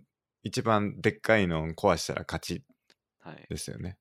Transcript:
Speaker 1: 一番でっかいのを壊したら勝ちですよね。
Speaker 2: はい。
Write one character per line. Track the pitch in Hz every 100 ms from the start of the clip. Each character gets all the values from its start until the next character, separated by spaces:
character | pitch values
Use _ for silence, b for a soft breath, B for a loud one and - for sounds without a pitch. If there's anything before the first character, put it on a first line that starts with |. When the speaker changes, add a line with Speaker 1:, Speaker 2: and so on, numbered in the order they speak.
| - _ _ _
Speaker 1:
一 | 110 -
番 | 117 107 101 90
で | 110
っ | -
か | - 110
い | 90
の | 80
を | 80
壊 | 80 101 82
し | -
た |
ら | 71 -
勝 | 151
ち | - 131 - _ _ _ _ _ 85 73 -
で | 78
す | -
よ | -
ね。 | 90
Speaker 2:
は |
い。 | 92